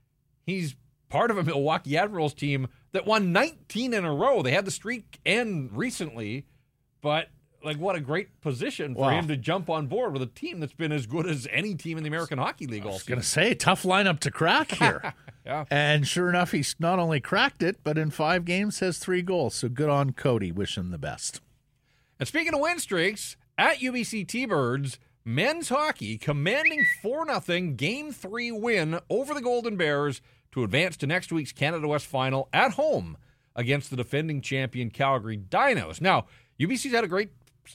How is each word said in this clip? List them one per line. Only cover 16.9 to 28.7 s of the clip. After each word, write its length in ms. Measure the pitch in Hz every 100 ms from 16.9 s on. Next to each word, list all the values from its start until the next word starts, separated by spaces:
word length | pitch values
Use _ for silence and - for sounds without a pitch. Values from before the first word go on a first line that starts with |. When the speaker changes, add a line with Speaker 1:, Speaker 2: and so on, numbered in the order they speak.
| 185
Speaker 2:
only 200 | 165 151
cracked 440 | - 196 277 -
it, 160 | 170 -
but 140 | 156 156
in 140 | 156
five 340 | - 156 180 175
games 360 | 185 208 -
has 180 | 185 156
three 240 | - 180
goals. 320 | 180 180 120 -
So 120 | 120
good 220 | 120 151
on 220 | 143 139
Cody. 400 | - 139 117 92
Wish 260 | 90 95 -
him 140 | 90
the 80 | 82
best. 420 | 73 71 - - - _ _ _ _ _ _ _
Speaker 1:
And 80 | 135
speaking 260 | 311 330
of 60 | 302
win 180 | 311 349
streaks, 580 | - 185 180 214 - - _ -
at 240 | 247 285
U 100 | 254
B 120 | 247
C 200 | 202 220
T-Birds, 760 | 185 233 254 165 123 135 135 - _ _ 113
men's 440 | 123 240 330 294
hockey 500 | 262 302 - 104 110
commanding 640 | 151 147 160 269 330 302 247 -
four 240 | 208 294 311
nothing 500 | 214 - 175 180 123
Game 360 | 147 262 302
three 400 | 247 190 226 240
win 480 | 220 233